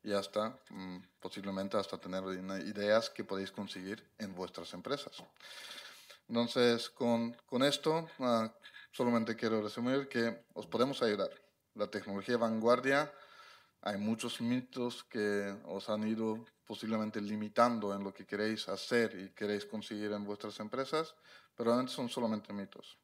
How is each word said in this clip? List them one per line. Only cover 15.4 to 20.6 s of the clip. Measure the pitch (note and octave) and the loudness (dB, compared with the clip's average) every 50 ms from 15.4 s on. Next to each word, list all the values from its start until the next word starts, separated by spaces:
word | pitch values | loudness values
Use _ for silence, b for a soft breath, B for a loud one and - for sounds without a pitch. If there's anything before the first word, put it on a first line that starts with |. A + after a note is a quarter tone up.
| G2+ G2 G2 G#2+ - | 0 -2 -6 -8 -8
os | - F2+ G2 - - | -8 -8 -6 -2 -2
han | G#2+ G#2+ G#2+ G#2+ | 0 0 2 0
ido | A2+ A2 A2 A2 A2 A2+ A#2 - _ _ _ | 0 2 0 0 -2 -4 -8 -14 _ _ _
posiblemente | - A2+ - - A2 A2 A2 G#2+ G#2+ - A2 | -12 -10 -6 -2 -2 0 0 0 -2 -2 -4
limitando | G2+ G2+ G#2+ G#2+ G#2+ G#2 - - A#2 B2 A#2+ A2+ G#2+ G2+ G2 | -4 -2 -2 -4 -4 -2 6 6 6 6 6 2 0 0 -2
en | G2 | -2
lo | G2 G2 - | -2 -4 -6
que | - G2 | -10 -8
queréis | - G#2 G2+ G#2+ G#2+ A2 G#2+ - - | -6 -2 0 0 0 0 -2 -4 -4
hacer | G2 G2 - - B2 A#2+ A2+ G#2 A2 F2+ | -4 -6 -2 2 4 4 4 2 0 -6
y | F#2+ F#2+ _ | -10 -12 _
queréis | - G#2+ G2+ G#2 G2+ G2+ | -4 -2 0 0 -2 -2
conseguir | - - G#2+ G2+ - A2 G#2 G#2 G#2 | -6 -8 -8 -8 -6 -6 -4 -2 -2
en | G#2 G#2 G#2 | -2 -4 -4
vuestras | G2+ G#2 G2+ - G#2+ G2+ - | -6 -6 -6 -6 -10 -8 -8